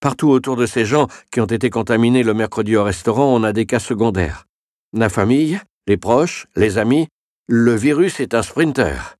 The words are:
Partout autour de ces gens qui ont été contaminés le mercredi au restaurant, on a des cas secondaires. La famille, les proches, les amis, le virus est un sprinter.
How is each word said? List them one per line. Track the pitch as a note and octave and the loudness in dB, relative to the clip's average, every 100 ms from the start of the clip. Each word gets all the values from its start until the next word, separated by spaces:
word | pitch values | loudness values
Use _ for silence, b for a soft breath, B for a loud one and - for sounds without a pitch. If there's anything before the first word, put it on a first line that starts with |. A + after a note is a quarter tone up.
Partout | C#3+ C3+ D3+ | -2 0 2
autour | C3 C3 | 2 0
de | B2+ A#2+ | -2 -2
ces | - | 0
gens | A2 D3 C#3 B B | 0 2 0 B B
qui | - | -4
ont | G#2+ | -2
été | A2+ B2 | 0 -2
contaminés | A2 G#2+ A2+ A#2 B2+ | -2 -2 2 4 2
le | A2+ | 2
mercredi | G#2+ G#2+ - G#2+ A2 | 0 -2 -4 0 2
au | |
restaurant, | G2+ F#2+ - A2 C#3 | 0 -2 -2 0 2
on | B2 | 2
a | A2 | 0
des | G#2 A2 | -2 -2
cas | A#2+ | -2
secondaires. | - A2 A2+ F#2+ E2 D#2+ _ _ _ _ _ | -4 -2 0 0 -4 -6 _ _ _ _ _
La | A2 A2+ | -2 -2
famille, | G2+ G2+ C3+ D#3 F#3+ - _ - | 0 0 2 0 -4 -10 _ -4
les | G2+ | -2
proches, | F#2+ A#2+ E3+ - - | 2 2 0 -4 -12
les | - G#2+ G2+ | -2 0 0
amis, | G#2+ C#3 D#3+ _ _ _ _ | 0 0 0 _ _ _ _
le | A#2 A#2 | 2 2
virus | A#2 B2 D3 F3+ - | 2 0 2 0 0
est | B2+ | -2
un | A#2 | -2
sprinter. | G#2+ - D#3+ C3+ G2+ C#2 - - | -2 -2 -2 0 -2 -2 -10 -18